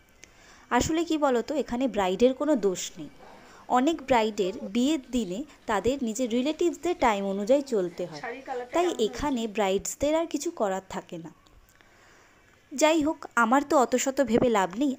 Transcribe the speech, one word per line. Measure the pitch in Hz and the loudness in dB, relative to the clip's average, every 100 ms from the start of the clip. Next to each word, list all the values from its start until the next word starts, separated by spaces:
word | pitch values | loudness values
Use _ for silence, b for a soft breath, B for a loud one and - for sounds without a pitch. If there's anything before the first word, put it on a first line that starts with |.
| _ _ B B B B B 240 | _ _ B B B B B 0
আসলে | 285 320 330 | 0 -2 0
কি | 311 285 | 0 2
বলতো, | 240 226 294 | 2 0 -4
এখানে | 226 240 262 208 | -4 -2 -2 0
ব্রাইডের | 185 185 247 262 | 0 4 4 4
কোনো | 294 269 196 | 0 2 0
দোষ | 180 - - | -2 -8 -12
নেই। | 147 - - B B B B 247 | -16 -18 -20 B B B B 0
অনেক | 285 320 262 | 2 0 2
ব্রাইডের | 240 220 214 185 208 202 | 2 2 0 -4 -4 -4
বিয়ের | 226 262 311 247 240 | 0 0 0 -2 -4
দিনে | 185 190 302 B - | -4 -6 -10 B -4
তাদের | 202 226 277 226 | -2 0 -2 -2
নিজের | 220 247 240 | -4 -2 0
রিলেটিভসদের | 269 302 349 277 339 349 247 | 0 0 0 0 -4 0 2
টাইম | 202 196 | 2 -2
অনুযায়ী | 196 208 285 277 | -2 2 2 2
চলতে | 220 175 185 175 | -2 -2 -4 -10
হয়, | 151 226 262 277 247 247 320 | -10 -12 -12 -10 -10 -4 0
তাই | 359 - 214 | 0 0 -2
এখানে | - 294 247 226 208 | -2 -2 -2 -2 -2
ব্রাইডসদের | 190 196 - - 294 320 | 0 0 -4 -2 0 0
আর | 330 | 0
কিছু | 285 339 330 | -4 -6 -2
করার | 202 190 - 196 | -2 -2 -6 -12
থাকে | - 170 165 | -12 -14 -14
না। | - _ - _ _ b b b b b b b b - | -20 _ -20 _ _ b b b b b b b b -10
যাই | 277 311 330 294 | 2 4 4 2
হোক, | 320 - 240 | -2 -2 2
আমার | 226 269 294 | 4 4 4
তো | 302 | 4
অত | 240 247 | 4 2
শত | 269 262 240 | 0 0 2
ভেবে | 233 254 208 | 4 4 2
লাভ | 185 196 | 0 0
নেই, | 285 | -2